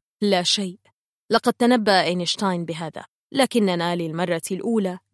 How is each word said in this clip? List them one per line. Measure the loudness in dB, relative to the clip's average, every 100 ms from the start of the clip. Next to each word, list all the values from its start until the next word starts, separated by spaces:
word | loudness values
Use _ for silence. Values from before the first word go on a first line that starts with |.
| _ _
لا | 0 0
شيء. | 0 -2 -4 -10 _ _ _ _ _
لقد | 2 2
تنبأ | 2 4 4 4 4
أينشتاين | 2 0 -4 -2 -2 -2 -4
بهذا، | -8 -8 -10 -16 _ _
لكننا | 0 2 2 2 2 0 -2
للمرة | -4 -4 -2 -2 -4
الأولى | -6 -2 0 0 -4 _